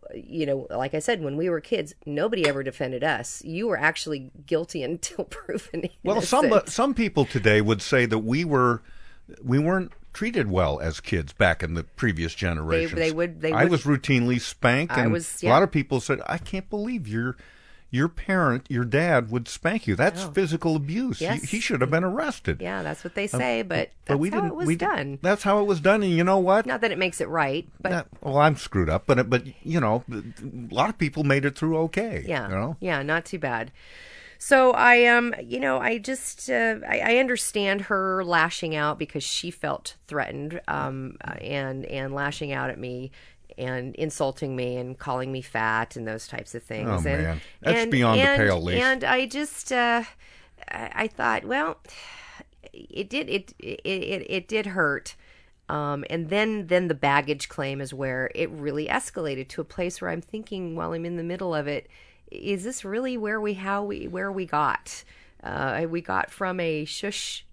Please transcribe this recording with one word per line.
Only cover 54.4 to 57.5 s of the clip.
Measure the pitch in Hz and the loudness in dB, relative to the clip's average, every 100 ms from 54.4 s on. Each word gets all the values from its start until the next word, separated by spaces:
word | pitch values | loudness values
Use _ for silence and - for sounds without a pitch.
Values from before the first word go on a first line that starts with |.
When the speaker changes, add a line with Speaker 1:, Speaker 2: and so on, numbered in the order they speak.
| 175 | -2
Speaker 1:
did | 220 202 | -4 -2
hurt. | 185 156 139 - - - - _ _ _ | 0 0 0 -6 -18 -20 -20 _ _ _
Um, | 151 147 143 - | -4 -2 -4 -4
and | 165 160 | -6 -2
then, | 196 220 214 170 | 0 0 0 2
then | 180 180 | 2 2
the | 147 | 0
baggage | 143 143 139 143 | 2 2 2 -4
claim | - | -6